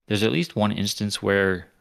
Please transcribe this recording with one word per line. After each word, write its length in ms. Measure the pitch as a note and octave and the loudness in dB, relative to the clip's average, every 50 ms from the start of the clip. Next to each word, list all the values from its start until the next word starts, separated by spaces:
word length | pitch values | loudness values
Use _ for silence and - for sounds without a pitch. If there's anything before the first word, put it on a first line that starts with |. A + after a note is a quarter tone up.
| _ - | _ -4
there's 160 | G#2+ G2 G#2+ | 0 2 2
at 80 | A2+ | 2
least 240 | C3 D#3+ F3 - - | 2 0 -2 -2 -2
one 160 | G#2+ G#2 G#2 | 0 0 0
instance 500 | G#2 - G2 G2+ - - G#2+ G#2 - - | 0 -2 -4 -4 -4 -4 -4 -4 -4 -2
where 460 | - G2 G2 G2 G2 F#2+ F#2 F2 E2+ - _ _ | 0 2 2 4 2 2 0 -2 -6 -12 _ _